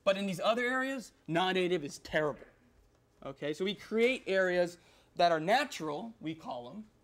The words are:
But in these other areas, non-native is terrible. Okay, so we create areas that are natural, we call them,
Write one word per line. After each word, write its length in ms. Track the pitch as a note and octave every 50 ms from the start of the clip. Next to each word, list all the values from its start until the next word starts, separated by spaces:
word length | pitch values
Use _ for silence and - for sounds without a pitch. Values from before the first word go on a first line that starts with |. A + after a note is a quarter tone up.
| -
But 120 | G3 G3
in 80 | G3 G3+
these 160 | G3 F#3 D#3+
other 240 | - G3 A3+ A#3+ B3
areas, 480 | B3 B3+ C4 C4 C4+ C4+ C4 - - - _ _
non-native 580 | - D#3+ E3 F#3 F#3 F#3 F#3 F3+ F3 F3+ F3 C#3+
is 140 | C#3 - -
terrible. 480 | - - - D#3+ D#3 D3 B2 - - - - _ _ _ _ _ _ _ _ _ _ _ _ _ -
Okay, 260 | C3+ C#3 - D3 C#3+
so 100 | D3+ -
we 120 | F#3 F#3+ G3
create 480 | - - - G#3 A3+ A#3 B3 C4 - -
areas 520 | F3 F#3+ F#3+ F#3 F3+ F3+ F3+ F3 E3+ F3 - _ - - - _ _ -
that 160 | - F3 E3+
are 80 | E3+ D#3
natural, 720 | D#3 F3+ A3+ C4+ D4 B3+ - - E3 D#3 C#3+ D#3 A3 A#3 A3 -
we 140 | - D#3 D#3+
call 360 | D#3 - B3 C3+ B2 A#2+ B2
them, 140 | E3+ G#3+ G#3+ - _ _